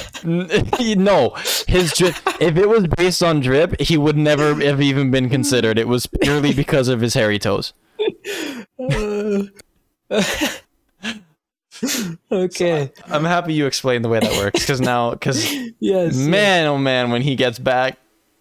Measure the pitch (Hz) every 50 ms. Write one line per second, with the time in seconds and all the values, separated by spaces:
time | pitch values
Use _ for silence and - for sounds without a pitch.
0 | - - - - - 165 165 175 185 165 - 202 - - - - 240 220 214 185
1 | 190 202 190 160 123 104 - - - - - - - - - 185 180 151 - -
2 | 175 180 147 - - - - - 151 175 151 180 202 208 226 226 190 156 143 -
3 | 180 185 170 - 180 170 160 147 127 127 131 143 170 - - - 143 143 165 147
4 | 143 156 151 151 151 151 151 139 151 151 147 - 143 143 143 135 143 139 135 143
5 | 139 131 131 131 127 120 139 131 - - 131 120 110 110 110 113 113 117 123 120
6 | - - - - - 143 147 147 139 143 131 139 139 - 160 139 123 123 127 113
7 | 120 117 - 139 110 107 104 101 - 107 101 98 98 - - _ _ _ _ -
8 | 427 - - - - 392 403 339 311 285 269 240 196 - _ - 254 254 240 220
9 | 214 208 208 208 208 214 202 202 202 202 - - - _ _ _ _ _ _ _
10 | _ - - 214 190 - - - 311 - - - - _ _ _ _ _ _ _
11 | 185 220 226 208 - _ _ _ _ _ _ _ _ _ - - 220 285 - 247
12 | 208 175 165 - _ _ 233 185 185 180 - - 180 175 165 151 139 135 - -
13 | - - 156 147 156 170 175 175 175 160 156 151 143 135 - - - 131 123 120
14 | 117 113 113 110 107 107 - - 101 101 - - - - 139 127 127 123 123 120
15 | 120 120 - - - 139 131 208 320 294 294 269 247 233 - _ 214 202 190 185
16 | 175 160 131 127 139 147 185 208 208 196 185 175 156 147 143 139 135 135 131 127
17 | 123 120 120 120 135 147 135 120 131 123 110 127 127 131 123 127 131 131 - -
18 | _ _ _ _ _ _ _ _